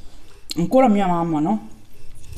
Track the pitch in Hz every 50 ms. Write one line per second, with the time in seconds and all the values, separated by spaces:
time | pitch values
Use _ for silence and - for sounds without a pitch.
0 | - - - - - - - - - - - 156 170 175 240 262 262 226 202 202
1 | 196 180 175 170 170 170 160 147 151 185 220 214 - - - - - - - -
2 | - - - - - - -